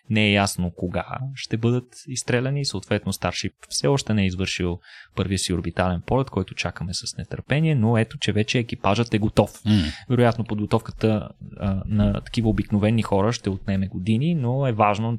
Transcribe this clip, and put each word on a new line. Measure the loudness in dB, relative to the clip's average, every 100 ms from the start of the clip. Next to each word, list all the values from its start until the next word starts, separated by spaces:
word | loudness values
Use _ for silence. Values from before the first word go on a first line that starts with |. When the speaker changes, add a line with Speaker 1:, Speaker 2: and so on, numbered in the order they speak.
| -2
Speaker 1:
не | 2 4
е |
ясно | 4 2 0 -4
кога | -4 -4 -4 -6 -8 -8 -10
ще | -6 -2
бъдат | 0 0 -4 -16 -12
изстреляни, | -8 -2 0 0 -2 -4
съответно | -6 -2 -2 -2
Starship | -4 -4 -4 -8 -10 -10
все | -2 0
още | 0 0
не | 0
е | 0
извършил | 0 -4 -2 -4 -4 -10 -20 -10 -6
първия | -2 -2
си | -2
орбитален | -2 -2 -2 -2 -2
полет, | 0 0 0
който | -4 -4 -6
чакаме | -8 -6 -8
с | -8 -8 -10
нетърпение, | -10 -10 -2 0 2 4
но | 4 2
ето, | 0 -2
че | -2
вече | 0 0 -2
екипажът | -2 -2 0 2 2
е | 0
готов. | 2 2 2 0 2
Speaker 2:
М. | 4 2 -4 -2
Speaker 1:
Вероятно | 4 4 2 -4
подготовката, | -4 0 0 0 0 2 2 -2 -14 -18 -4
а, | -2 -2 0
на | 2 4 2
такива | -2 0 2
обикновени | 2 0 2 4 2
хора | 2 2 2
ще | 0 -4
отнеме | -4 -2 -2 -2
години, | -4 0 0 2 0
но | 0 0 0
е |
важно, | 4 4 4 -2